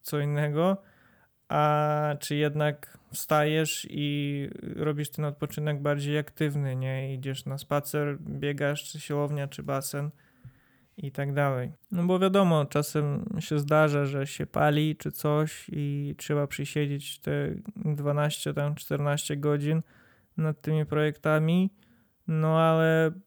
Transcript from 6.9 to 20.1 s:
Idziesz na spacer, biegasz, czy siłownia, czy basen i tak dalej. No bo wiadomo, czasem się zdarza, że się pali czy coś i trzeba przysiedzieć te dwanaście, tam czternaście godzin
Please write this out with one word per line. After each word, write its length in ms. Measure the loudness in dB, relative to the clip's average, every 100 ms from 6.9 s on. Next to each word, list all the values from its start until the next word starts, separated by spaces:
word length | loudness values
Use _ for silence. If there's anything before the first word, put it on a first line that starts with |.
| -4 -4
Idziesz 320 | -6 -6 -6
na 120 | -6 -8
spacer, 600 | -2 -2 0 -2 -2 -4
biegasz, 600 | -8 -6 -4 -2 -2 -2
czy 160 | -8 -14
siłownia, 480 | -4 -2 0 -2 -4
czy 160 | -8
basen 480 | -4 -4 -4 -4 -6 -8 _ _ -20 _ _ _ _ -10
i 140 | -8
tak 220 | -4 -2
dalej. 380 | 2 2 2 -4 -8 _
No 120 | -2
bo 160 | 2 4
wiadomo, 460 | 4 6 6 4
czasem 600 | 2 0 0 0 0 -2 -4 -6
się 200 | -2 -2
zdarza, 460 | 4 4 6 4
że 220 | 0 -2 -4
się 180 | -6
pali 500 | -4 2 4 4 2
czy 160 | -2 -6
coś 540 | -4 0 2 0 -4 -10
i 440 | -6 -4 -4 -4 -8
trzeba 300 | -2 -2 0
przysiedzieć 720 | -4 -4 -2 -2 -2 -6 -10
te 360 | -4 -2 -2 -6 -10
dwanaście, 800 | -6 -4 -2 0 2 0 -2 -4
tam 220 | -2 -2
czternaście 640 | -4 -4 -2 0 -2 -2 -2
godzin 440 | 0 0 2 0 -2 -18 _